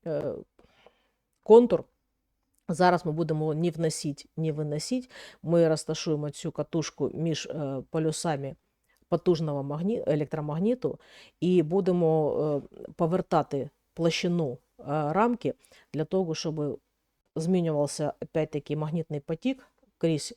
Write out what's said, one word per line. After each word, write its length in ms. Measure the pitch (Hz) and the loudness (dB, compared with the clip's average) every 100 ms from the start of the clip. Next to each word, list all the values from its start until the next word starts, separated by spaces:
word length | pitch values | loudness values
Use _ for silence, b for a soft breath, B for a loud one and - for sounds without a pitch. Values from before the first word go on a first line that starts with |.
| 170 | -6
е, 280 | 147 143 - - _ b b b b b b _ _ | -6 -6 -8 -14 _ b b b b b b _ _
контур, 400 | - 220 240 175 - _ _ _ _ _ _ _ - | 8 10 10 2 -2 _ _ _ _ _ _ _ -8
зараз 360 | 160 180 175 170 | 4 4 4 0
ми 60 | |
будемо 420 | 156 160 156 156 | -2 -2 0 -2
ні 180 | 156 175 | 0 -2
вносить, 560 | 156 160 - 156 139 - - | 0 -2 -2 -6 -8 -12 -6
ні 140 | 160 | -4
виносить, 600 | 147 151 147 - 254 247 B B B | -2 -4 -4 -4 -6 -6 B B B
ми 240 | - 170 160 | 2 4 4
розташуємо 600 | 156 - 156 - 151 147 | 2 -2 -6 -2 -2 -4
цю 220 | - 170 | -8 -10
катушку 600 | - 147 165 151 - 143 | -6 -4 -2 -4 -4 -4
між, 320 | - 165 151 - | -2 -2 -2 -6
е, 380 | 160 139 135 120 | -6 -6 -6 -4
полюсами 680 | 160 160 156 175 143 139 - _ _ _ _ _ | -2 -2 -2 -4 -4 -6 -12 _ _ _ _ _
потужного 540 | 165 - 165 160 143 | 0 2 2 0 -2
магні-, 400 | 139 147 185 240 - | -4 -4 -2 -2 0
електромагніту 920 | 147 147 160 151 151 202 254 156 - B B B _ | 0 0 -4 -4 -2 0 0 -2 -6 B B B _
і 240 | 175 180 | 4 4
будемо, 1000 | 156 190 185 180 165 160 147 - 151 143 - - | 4 2 2 2 4 4 2 0 0 -2 -6 -18
е, 20 | - - | -18 -2
повертати 760 | 165 185 - 170 143 139 139 _ _ | 0 0 2 0 0 -4 -6 _ _
площину, 640 | - 165 160 185 175 147 120 _ _ | -2 0 0 0 0 -2 -6 _ _
е, 40 | - | -6
рамки 680 | 147 147 175 233 240 143 - b b b | -2 0 2 2 0 -4 -6 b b b
для 120 | 147 156 | -8 -2
того, 300 | 190 175 156 | -2 -2 -4
щоб 440 | 170 160 147 113 _ _ _ _ _ - | -4 -4 -4 -6 _ _ _ _ _ -6
змінювався, 800 | 160 185 165 151 147 - 147 - | 0 2 2 0 -2 -2 -6 -6
опять-таки, 540 | - 165 156 151 - 147 | -6 -4 -2 -4 -4 -4
магнітний 440 | 156 170 156 147 | -2 -4 -4 -8
потік 480 | - 165 254 262 - _ _ _ | -6 -4 -4 -6 -10 _ _ _
крізь 360 | 165 156 - | 0 0 -4